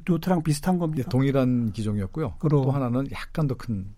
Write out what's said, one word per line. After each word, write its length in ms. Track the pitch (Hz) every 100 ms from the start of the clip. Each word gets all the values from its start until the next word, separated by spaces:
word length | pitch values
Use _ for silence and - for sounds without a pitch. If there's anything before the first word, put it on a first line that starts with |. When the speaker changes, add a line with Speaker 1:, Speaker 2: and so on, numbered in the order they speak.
| -
Speaker 1:
요트랑 360 | 165 165 180
비슷한 340 | 160 147 185 180
겁니까? 240 | 170 151
Speaker 2:
네, 60 | 117
동일한 640 | 127 135 135 127 123 117
기종이었고요. 600 | 104 107 104 95 156 143 -
Speaker 1:
그럼. 240 | 156 147
Speaker 2:
또 80 | 135
하나는 380 | 139 127 123 139
약간 380 | - - - 151
더 80 | 123
큰, 300 | - 104 98